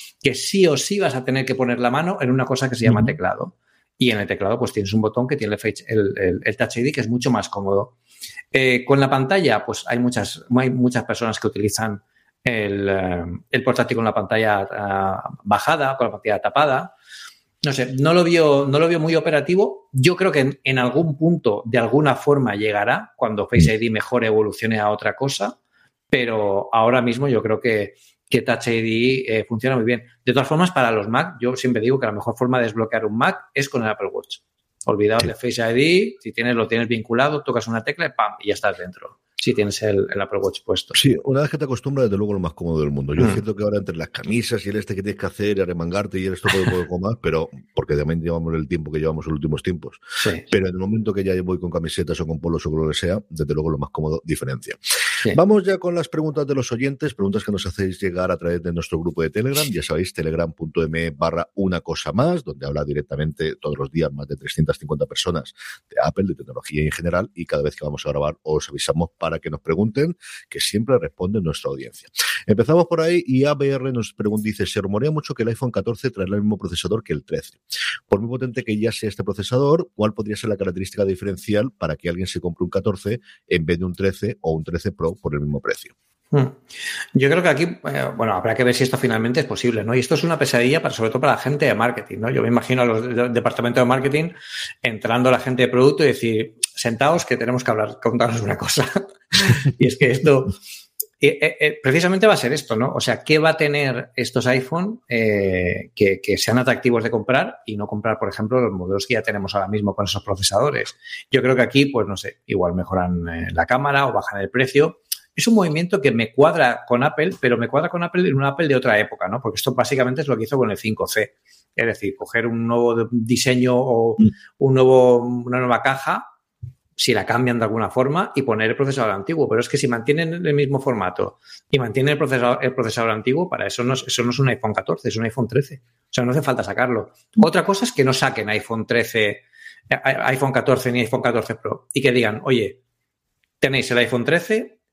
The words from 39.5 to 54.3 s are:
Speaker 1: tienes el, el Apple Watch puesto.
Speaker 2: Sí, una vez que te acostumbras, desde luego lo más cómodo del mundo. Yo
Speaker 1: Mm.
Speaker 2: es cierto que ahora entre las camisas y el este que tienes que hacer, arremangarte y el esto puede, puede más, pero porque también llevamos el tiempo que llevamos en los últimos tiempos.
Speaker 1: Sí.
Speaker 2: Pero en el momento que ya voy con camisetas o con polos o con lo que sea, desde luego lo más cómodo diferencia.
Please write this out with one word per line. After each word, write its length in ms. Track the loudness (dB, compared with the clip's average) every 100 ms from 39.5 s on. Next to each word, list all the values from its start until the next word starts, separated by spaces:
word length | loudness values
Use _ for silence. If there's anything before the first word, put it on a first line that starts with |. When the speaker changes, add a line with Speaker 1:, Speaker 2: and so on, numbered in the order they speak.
Speaker 1:
tienes 280 | 0 0 0
el, 220 | 0 0 0
el 60 | -4
Apple 200 | -4 -2
Watch 200 | -2 -4 -4
puesto. 280 | -4 -2 2
Speaker 2:
Sí, 200 | 2 2
una 160 | 0 0
vez 100 | 0
que 80 | -2
te 60 |
acostumbras, 440 | -4 -4 -2 0 2
desde 100 | 2
luego 160 | -2
lo 80 | -2
más 100 | -4
cómodo 300 | -4 -2 0
del 100 | 0
mundo. 220 | -2 -2
Yo 100 | 2
Speaker 1:
Mm. 40 | 2
Speaker 2:
es 60 | 2
cierto 200 | -2 -2
que 80 |
ahora 140 | 0 -2
entre 180 | -2 -8
las 140 | -8
camisas 560 | -8 -4 -2 -2 -4 -4
y 40 |
el 60 | -6
este 200 | -6 -6
que 60 |
tienes 160 | -6 -6
que 80 | -6
hacer, 340 | -2 -2 0
arremangarte 580 | 0 -2 -4 -4 -4 -4
y 60 | -4
el 80 |
esto 160 | -2 0
puede, 140 | 2 2 0 -2
puede 160 | -2
más, 140 | -2 -2
pero 280 | 0 0 -2 -10 -12
porque 220 | -6 -2 0
también 260 | 0 -2
llevamos 320 | -2 -2 -2
el 140 | -4 -2
tiempo 240 | -4 -4
que 80 | -2
llevamos 260 | -2 -2 -4
en 60 |
los 60 | -2
últimos 260 | -2 -2
tiempos. 380 | -4 -6 -8 -18 -12 -4
Speaker 1:
Sí. 220 | -2 -4 0
Speaker 2:
Pero 160 | 0 0
en 60 |
el 60 | -2
momento 340 | -2 -2 -2
que 100 | -2
ya 180 | 0 0
voy 160 | -2 -4
con 120 | -4
camisetas 480 | -4 -4 -4 -4 -4
o 80 | -4
con 140 | -4
polos 240 | -2 -2 -2
o 40 |
con 120 | -2
lo 80 | -2
que 60 | -2
sea, 280 | -2 -2 -4
desde 240 | -6 -2
luego 160 | -2 -2
lo 80 | -2
más 140 | -4
cómodo 300 | -4 -2 -2
diferencia. 500 | -4